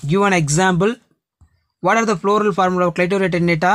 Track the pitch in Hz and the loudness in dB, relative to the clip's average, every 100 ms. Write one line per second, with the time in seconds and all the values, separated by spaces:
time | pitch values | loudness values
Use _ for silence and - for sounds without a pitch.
0 | 143 190 202 180 143 151 185 175 202 240 | -2 0 2 0 0 0 0 0 -2 -4
1 | _ _ _ _ - _ _ _ 175 220 | _ _ _ _ -20 _ _ _ 0 0
2 | 226 185 196 208 208 190 185 180 180 170 | 0 -2 0 0 0 0 0 0 -2 0
3 | 180 196 190 175 170 165 180 | -2 0 0 0 0 0 0